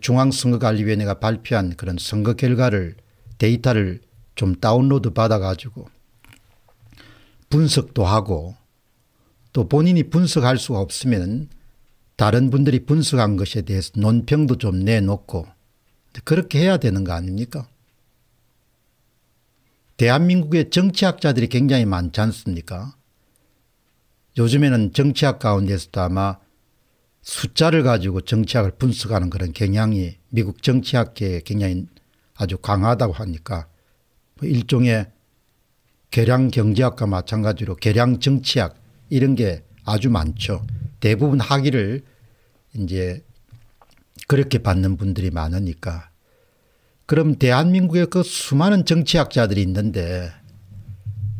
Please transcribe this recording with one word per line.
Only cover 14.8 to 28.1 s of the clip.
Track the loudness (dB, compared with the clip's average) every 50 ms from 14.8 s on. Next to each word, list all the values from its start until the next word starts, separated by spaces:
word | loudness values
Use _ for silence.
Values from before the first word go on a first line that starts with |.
| 0
내놓고 | 2 2 2 2 0 -2 -4 -6 -8 -8 -8 -8 -10 _ _ _ _ _ _ _ _ _ _ _ _ -18 -8 -2
그렇게 | 0 0 0 0 0 0 2
해야 | 2 2 2
되는 | 2 0 0 0 0
거 | -2 -4
아닙니까? | -4 -6 -6 -6 -6 -6 -6 -8 -8 -12 -12 -14 _ _ _ _ _ _ _ _ _ _ _ _ _ _ _ _ _ _ _ _ _ _ _ _ _ _ _ _ _ _ _ _ _ _ _ _ _ _ _ _ _ _ _ _ _
대한민국에 | 0 2 2 4 4 4 4 4 2 2 2 0 0 0 0
정치학자들이 | 0 2 2 2 2 2 0 0 0 0 0 0 2 2 0 0
굉장히 | 2 2 2 4 4 2 2
많지 | 2 0 -2 -2 -2 -2 0
않습니까? | 0 0 -2 -4 -6 -8 -8 -8 -8 -10 -12 -12 -12 -14 -16 _ _ _ _ _ _ _ _ _ _ _ _ _ _ _ _ _ _ _ _ _ _ _ _ _ _ _ -2 0
요즘에는 | 0 2 4 4 4 4 4 2 0 0
정치학 | 0 2 2 2 2 2 0 0 0 0
가운데서도 | 0 0 2 2 0 0 -2 -4 -6 -6 -4 -4
아마 | -2 -2 -2 -2 -2 -2 -4 -8 _ _ _ _ _ _ _ _ _ _ _ _ _ _ _ _
숫자를 | -16 -12 -10 -8 -8 -4 0 2 2 4 4 4
가지고 | 4 2 2 2 0 -2